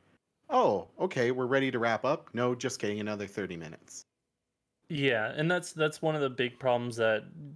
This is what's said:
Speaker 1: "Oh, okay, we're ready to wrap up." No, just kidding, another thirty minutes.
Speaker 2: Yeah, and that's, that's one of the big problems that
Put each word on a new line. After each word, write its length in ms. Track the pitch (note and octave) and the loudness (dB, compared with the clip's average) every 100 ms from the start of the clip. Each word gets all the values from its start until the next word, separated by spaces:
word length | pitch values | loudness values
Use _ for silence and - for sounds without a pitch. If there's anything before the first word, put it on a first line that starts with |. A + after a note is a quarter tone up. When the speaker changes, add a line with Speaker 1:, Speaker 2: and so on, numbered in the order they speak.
| _ _ _ _ - | _ _ _ _ 0
Speaker 1:
"Oh, 380 | B3+ F#3+ G2 E2+ - | 4 4 2 -2 -4
okay, 320 | F#3+ C#3 A#2+ | -2 0 0
we're 140 | B2+ B2 | 0 0
ready 260 | C3+ C3+ | 2 2
to 80 | A#2+ | 0
wrap 260 | A#2 A2 C3 | 0 0 0
up." 240 | C#3 - | -2 -4
No, 220 | A#2 B2 B2 | -2 0 0
just 240 | C3 - | -4 -4
kidding, 200 | G#2 G#2+ | -4 -2
another 280 | G#2+ G#2 G2+ | -4 -6 -6
thirty 300 | - F#2 F2+ | -4 -4 -4
minutes. 460 | C3 - - - - _ _ _ _ _ _ _ - | -10 -16 -18 -20 -20 _ _ _ _ _ _ _ -8
Speaker 2:
Yeah, 420 | D3+ C3+ A2+ A2+ C#3+ | 0 2 2 0 0
and 140 | D#3+ | 0
that's, 220 | F3+ E3+ | 0 -2
that's 300 | D#3 D#3 - | 0 0 0
one 140 | D#3+ D#3 | -2 0
of 60 | |
the 100 | C#3 | 0
big 280 | B2 B2 A#2+ | 0 -2 0
problems 360 | C3 A#2+ A#2+ A#2 | 2 2 0 2
that 280 | A2 G#2+ - E3 C#3+ | 2 2 -2 -14 -16